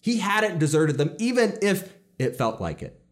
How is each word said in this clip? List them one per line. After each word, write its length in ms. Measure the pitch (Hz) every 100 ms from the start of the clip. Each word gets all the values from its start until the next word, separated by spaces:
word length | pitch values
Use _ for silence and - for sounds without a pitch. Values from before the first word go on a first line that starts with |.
He 180 | - 233
hadn't 400 | 202 208 214 175
deserted 400 | 147 151 156 135
them, 160 | 147 -
even 380 | 226 247 220 -
if 320 | 202 190 - - _ _
it 180 | 127 -
felt 240 | 117 -
like 220 | 90 82
it. 180 | - - _